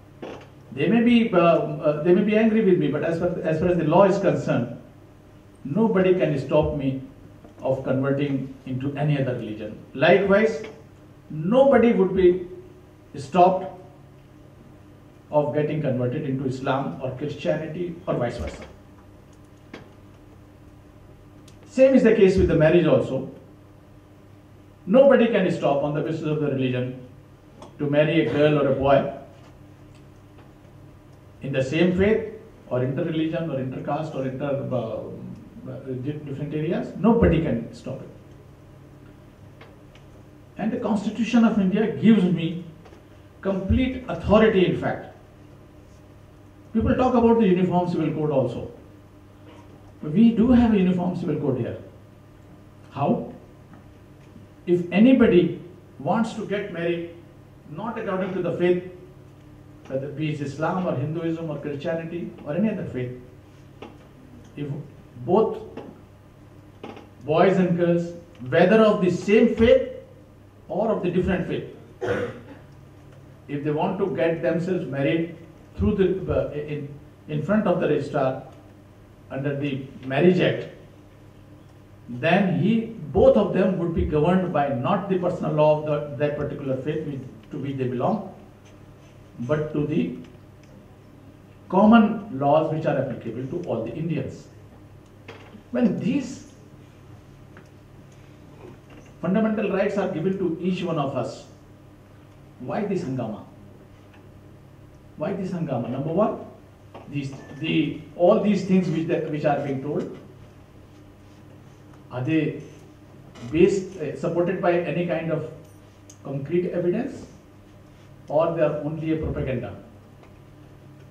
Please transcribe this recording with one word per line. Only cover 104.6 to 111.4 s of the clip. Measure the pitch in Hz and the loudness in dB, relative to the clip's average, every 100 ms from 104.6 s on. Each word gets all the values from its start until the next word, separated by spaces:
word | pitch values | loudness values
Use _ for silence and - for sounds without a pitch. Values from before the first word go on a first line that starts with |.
| - - - - - - | -20 -20 -20 -20 -20 -8
Why | 180 | -6
this | 190 185 | -4 -6
hangama? | 170 143 123 117 | -6 -4 -4 -4
Number | 139 151 | -6 -2
one, | 170 233 - - - - - - - - | 0 0 -2 -12 -20 -20 -20 -20 -20 -10
these, | 143 135 - - - | -8 -8 -12 -16 -10
the, | 160 160 143 - - - | -2 0 0 -4 -14 2
all | 180 208 | 4 4
these | 202 180 - | 2 -2 2
things | 185 156 | 0 0
which | 160 165 | -4 -2
the, | 165 156 | -4 -4
which | 147 | -4
are | 151 139 | -2 -2
being | 139 131 | -2 -6
told, | 143 185 - - - - - - - - - - - - - - | -4 -6 -6 -12 -20 -20 -20 -20 -20 -20 -20 -20 -20 -20 -20 -20